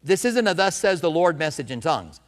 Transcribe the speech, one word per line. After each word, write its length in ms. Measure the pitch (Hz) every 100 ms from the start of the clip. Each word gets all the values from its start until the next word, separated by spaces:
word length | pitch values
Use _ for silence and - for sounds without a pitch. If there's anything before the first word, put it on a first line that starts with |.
This 220 | 143 185 247
isn't 220 | 240 220
a 60 |
"Thus 220 | 180 190 -
says 260 | 208 185
the 80 | 170
Lord" 300 | 160 175 160
message 320 | 156 143 120
in 100 | 127
tongues. 380 | 160 135 82 -